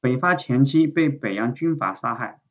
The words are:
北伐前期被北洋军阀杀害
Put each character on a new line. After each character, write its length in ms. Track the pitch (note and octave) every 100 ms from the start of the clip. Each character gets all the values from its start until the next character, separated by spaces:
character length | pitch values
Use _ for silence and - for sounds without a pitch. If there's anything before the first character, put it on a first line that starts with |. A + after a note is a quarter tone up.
北 160 | B2+ B2+
伐 160 | F3+
前 320 | F3+ - B2+ C#3
期 220 | D#3 D#3
被 200 | D#3+ D#3
北 280 | C#3 A2 G2
洋 180 | A#2
军 240 | A#2+ E3 D#3
阀 160 | G2+
杀 220 | F#2+ A#2+ A#2
害 260 | A2+ - _